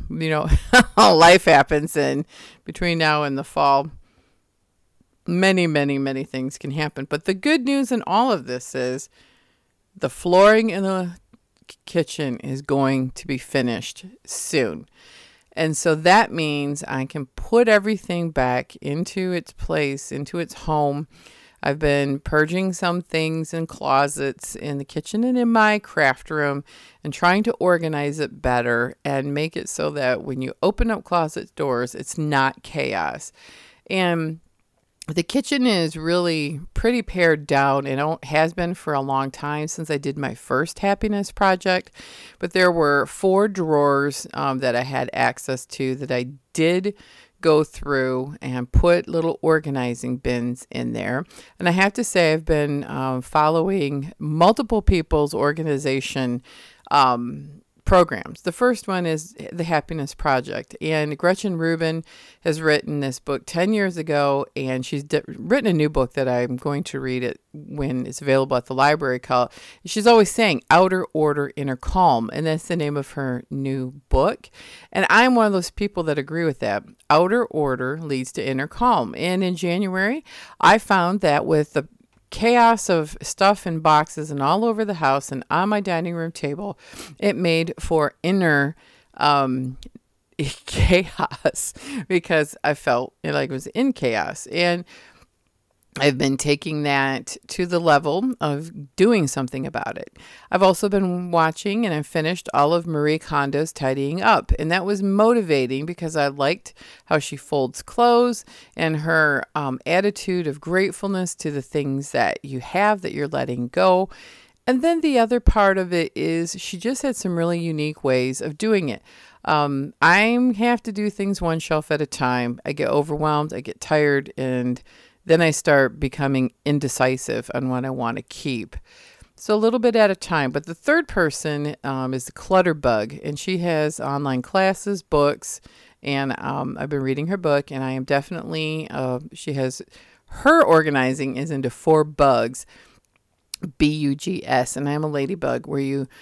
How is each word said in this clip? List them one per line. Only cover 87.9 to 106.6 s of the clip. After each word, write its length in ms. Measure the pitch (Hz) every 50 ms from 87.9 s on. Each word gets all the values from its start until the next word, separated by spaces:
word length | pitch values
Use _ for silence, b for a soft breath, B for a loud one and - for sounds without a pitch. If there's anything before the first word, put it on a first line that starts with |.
| 170 160 147 - - _ -
inner, 520 | 175 190 196 180 160 147 143 139 143 165 b b b b b b b b
um, 640 | - - 147 143 143 139 131 127 131 131 127 131 - - - - - _ _
<laughs> 260 | _ _ _ _ _
chaos 1400 | - 147 139 - - _ - - - - - 180 185 185 156 - - - - - - - 156 - - - - - B B 277 285 247 151 -
because 480 | 185 175 - - 170 156 151 147 - -
I 120 | - 151 147
felt 400 | - - 143 123 120 127 - - _ -
like 280 | 151 147 143 135 127
it 20 | 135
was 140 | 131 -
in 260 | - - 220 262 277 254
chaos. 540 | - 156 123 113 104 78 - - - -
And 360 | - - 170 175 175 175 175 175 B B B B B B B B B _ _ _ _ _ _ _ _ _ _ _ _ _
I've 200 | - 139 147 135
been 180 | 131 143 135 135
taking 480 | 127 - 151 147 143 - 160 156 151 147
that 540 | 143 139 139 135 135 135 120 - - - - _
to 180 | - - - 180
the 140 | 175 180 170
level 540 | 170 165 147 143 135 147 147 185 233 262 247 -
of 540 | - 147 143 143 160 165 - 143 143 - _
doing 300 | - 185 226 233 202 156
something 380 | 135 - 139 131 123 - 131 135
about 320 | 139 160 - - - -
it. 200 | - - - _ B B B B B B B
I've 100 | - 185
also 280 | 196 185 180 - - 202
been 420 | 202 196 190 180 180 180 180 175
watching, 540 | 170 165 160 160 160 - - 208 196 226 233
and 100 | 196 160
I've 100 | 151 151
finished 440 | - - 165 156 160 180 170 - - -
all 200 | 139 143 151 170
of 120 | 170 165
Marie 320 | 170 160 147 147 151 156
Kondo's 540 | 151 - - 156 143 139 139 135 143 156 160
Tidying 500 | - - 147 131 135 139 135 139 160 185
Up, 300 | 196 226 214 156 - - - -
and 100 | 156 160
that 120 | 175 190 180
was 180 | 196 208 190
motivating 840 | 196 196 196 202 214 226 240 233 202 165 151 135 127 120 131 135 151
because 320 | 165 175 - 170 160 160
I 100 | 156 143
liked 460 | 143 139 143 139 143 180 -